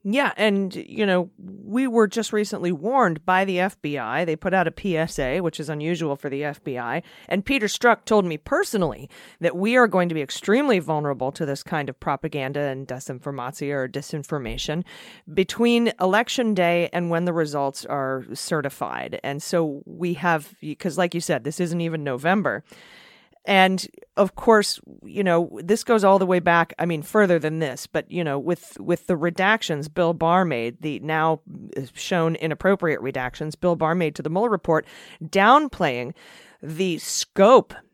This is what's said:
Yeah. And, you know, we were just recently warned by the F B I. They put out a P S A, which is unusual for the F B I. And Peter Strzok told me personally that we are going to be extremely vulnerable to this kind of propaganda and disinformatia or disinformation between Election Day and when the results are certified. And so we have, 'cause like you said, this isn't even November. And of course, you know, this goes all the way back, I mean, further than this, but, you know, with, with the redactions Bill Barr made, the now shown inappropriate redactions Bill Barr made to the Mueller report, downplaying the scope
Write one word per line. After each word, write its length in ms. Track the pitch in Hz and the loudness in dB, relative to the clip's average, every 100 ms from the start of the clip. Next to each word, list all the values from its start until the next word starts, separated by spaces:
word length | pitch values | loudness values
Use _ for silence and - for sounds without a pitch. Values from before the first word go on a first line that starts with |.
| 196 | 0
Yeah. 280 | 247 254 - | 0 0 2
And, 400 | 214 196 190 - | 2 2 -2 -6
you 300 | - - 202 | -10 -2 2
know, 240 | 180 180 _ | 2 0 _
we 500 | 185 196 202 226 262 | -18 -18 -4 -2 2
were 200 | 226 208 | 4 2
just 260 | 226 214 | 2 -2
recently 400 | 214 208 - 175 | -2 -2 -2 -2
warned 520 | 160 190 269 208 156 - | -2 0 2 2 2 0
by 200 | 185 196 | 2 2
the 160 | 180 | 0
F 200 | 185 - | -2 -4
B 160 | 151 143 | -6 -6
I. 280 | 113 135 170 | -4 -2 -2
They 100 | 156 | -2
put 180 | 190 | 0
out 140 | 185 165 | 0 0
a 40 | |
P 260 | - 202 156 | -2 -2 -2
S 200 | 165 - | -2 -2
A, 220 | 131 160 | -2 -2
which 220 | 170 - | -2 -6
is 80 | 147 | -8
unusual 480 | 151 156 170 160 139 | -6 -4 -2 -2 -4
for 120 | 143 | -6
the 140 | 139 | -4
F 180 | 147 143 | -6 -6
B 160 | - 123 | -8 -6
I. 260 | 120 147 - - - | -4 -6 -8 -20 -4
And 160 | 190 - | -4 0
Peter 220 | 277 208 | 0 0
Strzok 360 | - 240 226 | 2 4 4
told 220 | - 214 180 | 2 2 2
me 120 | 151 | -6
personally 720 | - 302 403 214 160 107 135 - - _ | -2 -2 0 0 -2 -4 -14 -20 -20 _
that 160 | 165 175 | -2 0
we 220 | 202 254 | 2 4
are 100 | 226 | 4
going 220 | 185 175 | 4 0
to 60 | 160 | -2
be 60 | |
extremely 580 | 135 - - 226 285 196 | -4 -6 2 2 4 2
vulnerable 520 | 147 156 147 139 131 | 2 -2 -2 -2 -4
to 140 | - 151 | -4 -6
this 180 | 139 | -6
kind 240 | - 160 139 | -4 -6 -6
of 100 | - | -8
propaganda 580 | - 139 160 147 135 143 | -6 -4 -4 -6 -4 -4
and 260 | 143 131 135 | -4 -6 -8
disinformatia 840 | 127 - 127 147 139 123 139 143 | -10 -10 -10 -8 -8 -10 -8 -6
or 160 | 143 127 | -4 -4
disinformation 960 | 139 - 156 143 151 117 113 - 156 - - - - - | -6 -8 -10 -6 -6 -6 -8 -6 -6 -6 -14 -20 -20 -4
between 600 | 151 190 - 240 233 233 - | -2 -2 2 4 4 2 0
Election 520 | 185 202 254 - 226 | 2 2 0 0 0
Day 360 | 196 170 175 175 | 2 4 2 0
and 180 | 180 175 | -2 -2
when 140 | 170 | 0
the 80 | 180 | 0
results 540 | 165 151 143 139 135 - | 0 -2 -2 -4 -4 -6
are 400 | 143 135 131 113 | -4 -2 -4 -8
certified. 880 | - - 160 143 - 104 62 64 - | -12 -4 -2 -4 -6 -6 -6 -8 -8
And 180 | 127 143 | -6 -8
so 420 | - 175 156 139 - | -2 0 0 -4 -14
we 300 | - 175 175 | -6 -4 -2
have, 380 | 175 160 143 _ 156 143 | 0 0 -4 _ -14 -8
'cause 180 | 185 165 | -6 -2
like 160 | 175 | -2
you 80 | 170 | -2
said, 240 | - 143 131 | -2 -2 -2
this 160 | - | -4
isn't 180 | 175 170 | -4 -2
even 240 | 165 160 | -4 -4
November. 640 | 143 127 156 196 143 107 _ - - - - _ _ _ - | -6 -2 0 0 0 -4 _ -20 -20 -20 -20 _ _ _ 0
And 400 | 190 185 185 - - - - | 4 4 2 -6 -16 -8 0
of 200 | 190 - | 0 2
course, 440 | - 214 202 - - - | 4 4 4 -6 -12 -20
you 180 | - 196 | -10 -2
know, 380 | 190 170 170 107 | 4 4 2 -6
this 220 | 170 226 | -2 -2
goes 200 | - 226 190 | 2 4 6
all 120 | 196 | 6
the 80 | 185 | 4
way 140 | 180 | 2
back, 340 | 175 170 165 - | 4 4 2 -2
I 60 | 170 | -4
mean, 160 | 160 | -4
further 380 | 156 220 196 170 | 0 4 4 4
than 200 | 156 160 | 2 -2
this, 280 | 147 127 - | -4 -6 -6
but, 220 | 160 - | -6 -4
you 140 | 180 | -4
know, 160 | 160 139 | -2 -2
with, 400 | 151 170 - - | -2 -4 -6 -10
with 280 | 98 175 - | -4 -2 0
the 80 | 170 | 0
redactions 800 | 170 170 190 220 - 151 151 | 0 0 2 2 -2 -4 -4
Bill 200 | 180 165 | 0 0
Barr 320 | 170 165 180 180 | 2 2 4 2
made, 360 | 123 117 123 | 0 -4 -6
the 180 | 156 131 | -8 -6
now 420 | 151 160 160 156 - 151 - - 131 | -4 0 2 0 -6 -18 -12 -10 -10
shown 420 | - - 185 165 165 | -12 -4 0 0 0
inappropriate 680 | 160 151 190 196 170 139 | -4 0 0 2 0 -2
redactions 580 | 123 131 127 - 156 - | -4 -6 -8 -8 -10 -2
Bill 160 | 180 165 | 0 2
Barr 200 | 160 175 | 0 0
made 200 | 160 147 | -2 -4
to 60 | |
the 80 | 139 | -4
Mueller 200 | 175 233 | -2 0
report, 360 | 196 - 156 - - - - | 0 2 0 0 -20 -20 -16
downplaying 920 | 160 185 208 269 294 - 165 123 123 - - - - _ | 0 4 8 6 4 -2 -2 -2 -6 -12 -20 -20 -20 _
the 380 | 143 160 185 165 | -12 -2 -2 -2
scope 760 | - - - - 196 247 - - _ | -6 -6 -4 4 8 8 6 -16 _